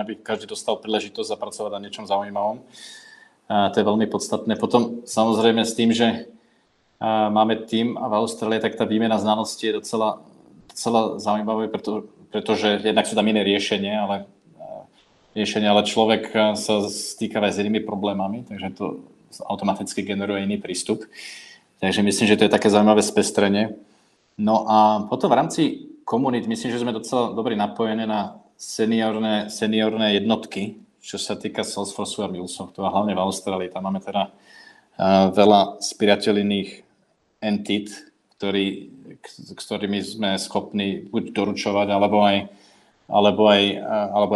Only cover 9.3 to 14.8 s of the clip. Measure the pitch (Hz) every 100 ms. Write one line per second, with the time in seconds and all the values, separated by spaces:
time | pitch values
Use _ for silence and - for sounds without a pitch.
9.3 | 107 107 - 113 104 - 110 110 - -
10.3 | - - - - - 117 117 107 101 107
11.3 | 107 107 110 110 - 104 214 - _ -
12.3 | 214 - 104 107 104 107 107 - 107 107
13.3 | 107 98 101 - 101 98 107 101 98 -
14.3 | _ _ _ - 104